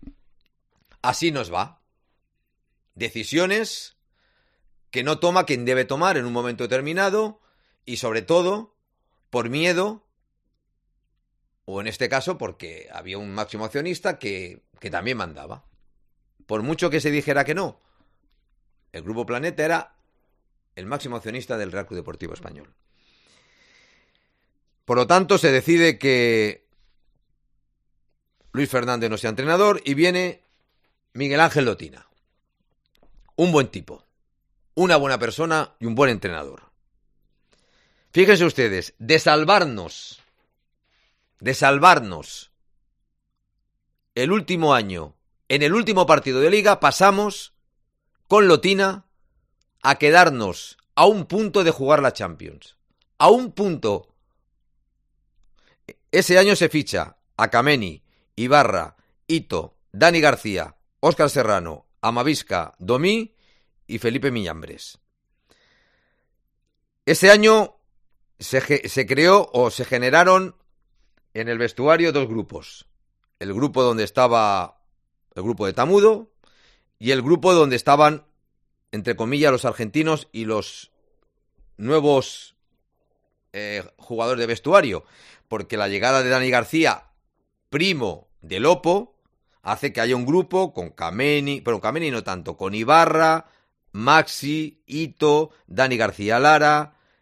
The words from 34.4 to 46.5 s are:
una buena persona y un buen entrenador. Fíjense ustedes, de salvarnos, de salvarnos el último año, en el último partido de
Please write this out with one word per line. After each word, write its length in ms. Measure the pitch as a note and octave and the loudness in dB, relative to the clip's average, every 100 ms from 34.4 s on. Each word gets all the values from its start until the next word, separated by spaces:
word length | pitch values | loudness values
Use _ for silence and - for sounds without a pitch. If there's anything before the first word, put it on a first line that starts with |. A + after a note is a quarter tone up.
| _ _ _ | _ _ _
una 220 | - F3+ D#3 | -2 2 4
buena 220 | C#3 B2 | 2 -2
persona 580 | A#2 B2 E3 D#3+ - - | -4 -4 -2 -2 -4 -8
y 80 | A2+ | -4
un 80 | |
buen 160 | A2+ C#3 | 2 2
entrenador. 600 | G#2 F#2+ E2 C#2 C2 _ _ _ _ _ _ _ _ _ _ _ _ _ _ _ | 0 -6 -8 -12 -16 _ _ _ _ _ _ _ _ _ _ _ _ _ _ _
Fíjense 320 | E3+ F#3+ F#3+ | 4 6 6
ustedes, 500 | E3+ C#3 A2+ F#2+ - - | 4 2 -2 -2 -8 -8
de 200 | A2+ D#3+ | 0 2
salvarnos, 1000 | E3 D3+ D#3 G#3 D#3+ G#2+ E2 - - - _ _ _ _ _ _ _ _ _ _ _ _ | 4 2 4 2 2 -6 -12 -14 -20 -20 _ _ _ _ _ _ _ _ _ _ _ _
de 160 | G#2+ | -6
salvarnos 960 | C3+ C#3 C#3 F3 D#3 G#2+ E2 - - - _ _ _ _ _ _ _ _ _ _ _ _ _ _ _ _ A#2+ | 0 2 6 6 6 2 -12 -14 -20 -20 _ _ _ _ _ _ _ _ _ _ _ _ _ _ _ _ -4
el 160 | C3+ | -2
último 420 | G#3 - F3 D#3 | -2 -4 -2 2
año, 400 | B2+ G2+ F2+ D2+ _ _ _ - | 2 0 -8 -12 _ _ _ -4
en 140 | C#3 | 0
el 120 | D3 | 0
último 320 | G#3+ A3 F#3+ D#3 | 0 0 2 4
partido 340 | D3 C3+ B2+ | 2 2 0
de 100 | D#3 | 2